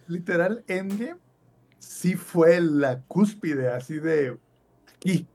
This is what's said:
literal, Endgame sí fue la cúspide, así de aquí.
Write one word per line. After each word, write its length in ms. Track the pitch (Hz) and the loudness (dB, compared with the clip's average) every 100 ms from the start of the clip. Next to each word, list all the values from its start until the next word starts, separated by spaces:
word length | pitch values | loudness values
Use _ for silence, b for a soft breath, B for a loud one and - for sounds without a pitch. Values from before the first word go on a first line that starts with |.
| - | -8
literal, 560 | 175 175 175 175 226 - | -8 0 0 2 -2 -4
Endgame 480 | 190 190 202 240 359 _ _ _ _ _ _ | -6 -4 -6 -6 -10 _ _ _ _ _ _
sí 360 | - - 180 | -20 -4 -2
fue 460 | 185 - 175 165 175 | -2 -2 4 6 6
la 400 | 170 147 139 127 - | 4 2 0 -2 -4
cúspide, 600 | 175 208 - 170 143 127 | 0 0 0 -4 -2 -2
así 300 | 123 127 156 | -2 -6 -6
de 380 | 160 156 135 127 _ _ _ _ _ | 0 0 0 -4 _ _ _ _ _
aquí. 320 | _ 180 175 - | _ -4 -4 -8